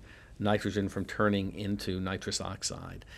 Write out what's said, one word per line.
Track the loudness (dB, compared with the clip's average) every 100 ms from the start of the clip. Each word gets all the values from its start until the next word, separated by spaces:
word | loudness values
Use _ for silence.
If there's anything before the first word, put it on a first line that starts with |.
| -12 -20 -16 0
nitrogen | 4 4 4 2 0
from | -2 -2
turning | 2 4 4 0 -4
into | -2 -2 -2 -2
nitrous | -2 -2 -2 -4
oxide. | -4 -4 -4 -4 -8 -12 -14